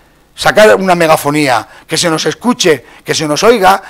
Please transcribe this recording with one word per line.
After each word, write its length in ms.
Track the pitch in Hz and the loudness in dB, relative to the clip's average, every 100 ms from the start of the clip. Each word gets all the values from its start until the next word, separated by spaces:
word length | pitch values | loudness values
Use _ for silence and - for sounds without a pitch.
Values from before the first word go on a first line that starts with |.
| _ _ _ - | _ _ _ -6
sacar 400 | 156 143 214 196 | -2 2 4 2
una 200 | 190 175 | 0 0
megafonía, 720 | 160 156 143 151 143 113 - - - | 2 0 0 -2 -2 -2 -4 -20 -8
que 100 | 160 | -4
se 120 | 175 | -2
nos 160 | 160 156 | -2 -4
escuche, 600 | - 233 - 180 135 - - | -4 -4 -2 0 0 -4 -18
que 100 | - | -8
se 140 | 143 156 | -6 -4
nos 160 | 147 | 0
oiga, 380 | 214 240 185 196 | 0 2 2 0